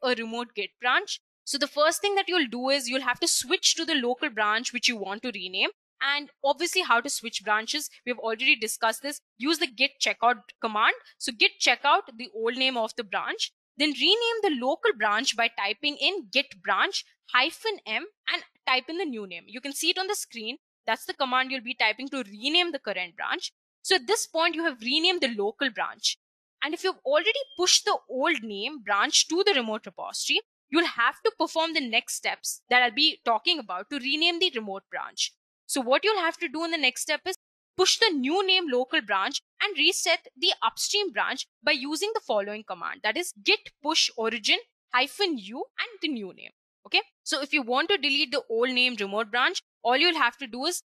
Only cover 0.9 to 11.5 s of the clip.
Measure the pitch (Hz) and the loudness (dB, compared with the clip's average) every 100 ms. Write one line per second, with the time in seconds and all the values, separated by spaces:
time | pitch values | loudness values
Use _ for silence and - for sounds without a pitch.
0.9 | 302 403 - _ _ - 277 285 294 311 | 2 0 -10 _ _ -6 -4 -2 2 2
1.9 | 339 403 392 381 359 254 240 262 277 240 | 2 0 0 0 0 0 -2 0 0 0
2.9 | 262 254 247 330 - 254 370 - - 320 | -2 -2 0 0 0 2 2 2 2 0
3.9 | 294 240 247 302 220 208 220 254 240 - | 0 0 0 -2 0 0 0 -2 -2 0
4.9 | 226 190 202 254 202 185 190 302 - _ | 0 -6 -6 -8 -8 -6 -2 -2 -4 _
5.9 | - 269 285 285 _ 277 285 339 381 277 | -4 -2 -2 -4 _ 0 0 0 0 2
6.9 | 233 277 - 233 - 202 214 226 302 294 | 2 2 -6 -6 -6 0 0 0 -6 -6
7.9 | - 247 226 226 220 269 269 220 - 220 | -10 -6 -4 -4 0 2 2 0 0 0
8.9 | 220 285 - _ - 262 311 320 220 277 | 0 -6 -10 _ -4 -2 0 -2 0 -2
9.9 | - 226 - 233 233 - - 226 214 254 | 0 -2 2 2 2 -4 -6 -2 2 2
10.9 | 508 - - - 220 381 | 2 -4 -10 -6 2 2